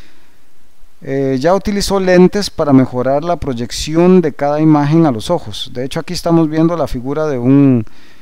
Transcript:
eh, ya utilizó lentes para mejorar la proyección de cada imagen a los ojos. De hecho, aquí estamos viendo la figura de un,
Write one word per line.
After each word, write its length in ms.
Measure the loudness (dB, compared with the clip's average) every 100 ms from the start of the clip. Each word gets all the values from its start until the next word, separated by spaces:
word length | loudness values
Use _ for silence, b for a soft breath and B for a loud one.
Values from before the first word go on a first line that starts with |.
| b b b b b -12 -14 -14 -14 -14
eh, 380 | -6 -4 -2 0
ya 140 | 2
utilizó 440 | 0 0 -2 0 0
lentes 500 | 4 6 6 4 -4
para 240 | -2 2
mejorar 500 | 4 2 0 -2 0
la 120 | -2 -4
proyección 840 | -4 -6 -6 -8 -2 2 6 6
de 140 | 4
cada 260 | 0 -2 2
imagen 460 | 4 4 4 2 2
a 40 |
los 200 | 0 -4
ojos. 400 | -4 -6 -12 -10
De 140 | -8 -8
hecho, 140 | -8
aquí 120 | -8
estamos 380 | -6 0 2 2
viendo 260 | 2 0 0
la 100 | -4
figura 400 | -4 -4 -4 -4
de 120 | 0
un, 480 | 2 4 6 2 b b b b